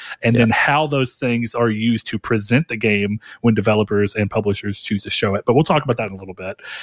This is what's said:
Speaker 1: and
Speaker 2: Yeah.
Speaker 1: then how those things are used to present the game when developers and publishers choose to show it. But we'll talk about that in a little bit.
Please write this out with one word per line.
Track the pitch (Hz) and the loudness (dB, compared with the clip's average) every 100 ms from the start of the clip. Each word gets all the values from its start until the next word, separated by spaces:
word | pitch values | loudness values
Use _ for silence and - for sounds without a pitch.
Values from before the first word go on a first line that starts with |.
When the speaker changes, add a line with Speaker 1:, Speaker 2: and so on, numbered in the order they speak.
| - - | -10 -2
Speaker 1:
and | 117 117 | 2 4
Speaker 2:
Yeah. | |
Speaker 1:
then | 117 | 4
how | - - 147 156 | 4 2 2 0
those | 139 127 - | 0 -2 -2
things | 127 120 117 | -2 -2 -2
are | 120 117 | 0 0
used | 107 113 113 - | 2 0 0 -2
to | 107 | -6
present | - 113 104 123 - | -2 -2 2 0 0
the | 117 | -2
game | 110 104 101 104 - - | 0 0 0 -4 -8 -2
when | 120 107 | 2 2
developers | 101 107 104 104 101 - | 2 2 2 2 0 0
and | 101 | -2
publishers | 113 101 98 104 101 | 0 0 -2 -4 -6
choose | - 104 | -4 -4
to | 101 | -2
show | - 104 101 | -2 0 0
it. | - | 2
But | - | 2
we'll | 160 | 4
talk | 151 | 2
about | 139 117 | 0 -2
that | 104 | -4
in | |
a | 95 | -10
little | 95 92 | -14 -12
bit. | 92 - - - | -12 -12 -14 -14